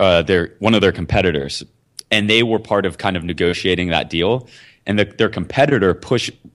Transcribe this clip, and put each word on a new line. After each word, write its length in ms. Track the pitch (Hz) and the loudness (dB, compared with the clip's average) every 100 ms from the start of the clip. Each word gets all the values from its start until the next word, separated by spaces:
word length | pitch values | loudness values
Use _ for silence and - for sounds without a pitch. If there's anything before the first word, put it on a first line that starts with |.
uh, 200 | 98 85 | 2 4
their, 320 | 78 90 85 - | 2 0 0 -4
one 160 | 104 110 | 0 4
of 60 | |
their 100 | 95 | 2
competitors. 720 | 92 82 104 90 76 69 - 73 _ _ - _ | 0 -2 0 2 0 -6 -10 -14 _ _ -20 _
And 180 | 107 104 | -2 2
they 140 | 113 | 2
were 160 | 117 110 | 2 -2
part 260 | - 101 95 | 0 -2 -2
of 120 | 80 | -4
kind 180 | 101 92 | -4 -4
of 80 | |
negotiating 640 | 85 82 87 87 92 90 90 | -6 -2 -2 0 -2 -2 0
that 220 | 80 - | -2 -2
deal, 400 | 82 90 127 123 - - _ - | -2 0 -2 -6 -20 -20 _ -4
and 120 | 104 | -2
the, 60 | 101 | -2
their 240 | - 110 | 0 -2
competitor 640 | 101 85 - 147 131 95 | -2 -6 0 2 4 2
push-, 380 | 87 - 120 - - - | 0 -2 -2 -2 -12 -20